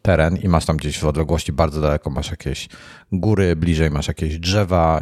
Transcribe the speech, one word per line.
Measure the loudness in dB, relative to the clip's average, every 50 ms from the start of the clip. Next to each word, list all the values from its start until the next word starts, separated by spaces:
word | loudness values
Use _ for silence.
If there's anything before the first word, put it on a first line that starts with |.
| 0
teren | 2 2 4 4 2 0
i | 0 0 2
masz | 2 2 2
tam | 0 -2
gdzieś | -2 -2 -4 -4 -2
w | -2
odległości | -2 0 0 0 0 -2 -2 -2 -2 -2
bardzo | 0 0 0 0 0
daleko, | 0 0 0 0 -2 -4
masz | -6 -6 -6 -8
jakieś | -8 -10 -8 -8 -8 -8 -10 -14 -18 -20 -20 -20 -20 -20 -10 -6 -4
góry, | -2 0 2 2 4 4 2 2
bliżej | 2 2 2 2 2 2 2
masz | 0 -2 -2 -4
jakieś | -4 -4 -4 -4 -4 -4
drzewa | -2 -2 0 0 0 2 2 2 4 4 2 0